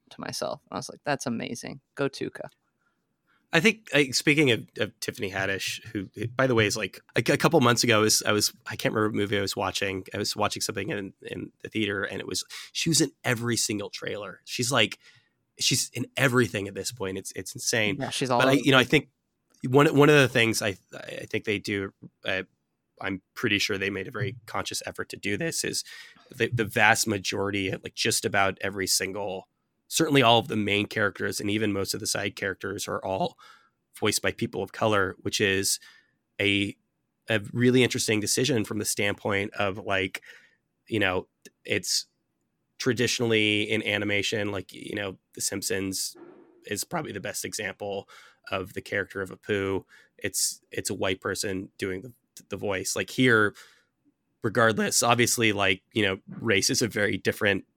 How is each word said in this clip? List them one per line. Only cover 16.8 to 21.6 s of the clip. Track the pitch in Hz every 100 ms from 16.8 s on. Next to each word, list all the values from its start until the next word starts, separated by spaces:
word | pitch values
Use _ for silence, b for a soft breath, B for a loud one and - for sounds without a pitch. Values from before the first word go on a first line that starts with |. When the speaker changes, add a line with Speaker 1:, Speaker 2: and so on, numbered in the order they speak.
| 90
Speaker 2:
point. | 117 95 95
It's, | - -
it's | -
insane. | 123 - 120 104 95
Speaker 1:
Yeah, | 120
she's | - 127
all | 123
Speaker 2:
But | 131
I, |
Speaker 1:
over. | 139
Speaker 2:
you | 135
know, | 131
I |
think | 120 139 - _ _ _ _ _ 135
one, | 135 156 143
one | 147
of | 147
the | 127
things | 127 113 107
I, | 110 90 _
I | - - - -
think | 110
they | -
do, | 101